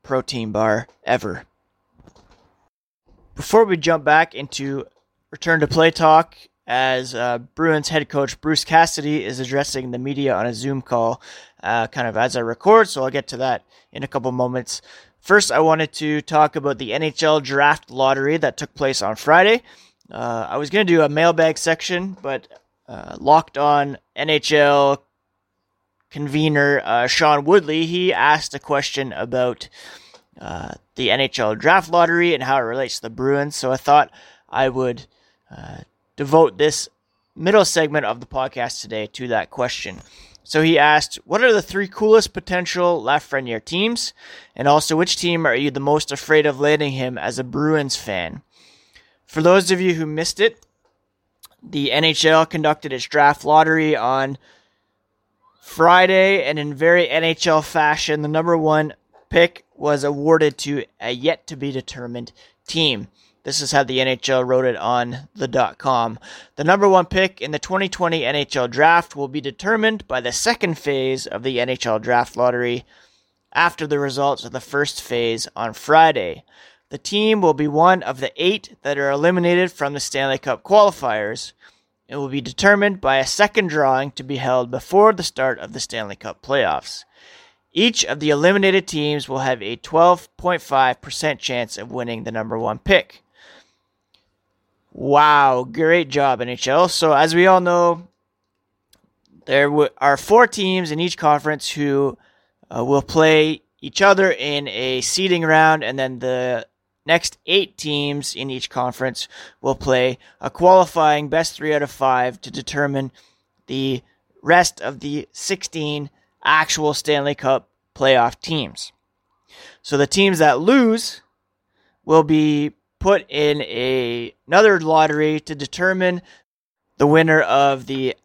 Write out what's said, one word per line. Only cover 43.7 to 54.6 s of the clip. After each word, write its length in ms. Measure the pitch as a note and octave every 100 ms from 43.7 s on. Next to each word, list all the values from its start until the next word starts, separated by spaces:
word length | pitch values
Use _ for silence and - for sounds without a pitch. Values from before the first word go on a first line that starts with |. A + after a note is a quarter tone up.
| E3+ A3 A#3 - _ - - _ -
And 120 | C#3
also, 280 | D3+ - D#3+
which 200 | F3+ -
team 300 | F3 E3 D3
are 80 |
you 160 | B2 C#3+
the 100 | C3+
most 320 | C#3+ D3+ -
afraid 360 | C#3 - D#3 D3
of 120 | C3
landing 340 | D3 D3+ D3
him 260 | C3 B2+ A#2
as 180 | G2 A#2+
a 60 |
Bruins 520 | B2+ C#3 D3+ D#3 C#3 -
fan?" 460 | A2 F#2 D#2+ D3 _ _ _ _ _ _ _ _ _
For 160 | D#3
those 260 | E3+ F#3+ F#3
of 100 | F#3
you 140 | F#3
who 140 | E3 D#3
missed 320 | D#3 E3+ -
it, 260 | A3 - _ _ _ _ _ _ _ _ - _
the 300 | - D3 C#3
N 120 | C#3
H 220 | D#3+ D3 D#3
L 220 | D#3+ D#3+
conducted 440 | D#3+ D3+ D3+ C#3+
its 140 | C3 -
draft 400 | D3+ C#3+ C#3+ D3
lottery 500 | D3+ D#3+ D#3+ D#3 C3+
on 440 | A#2+ C3+ C3+ C3+ _ _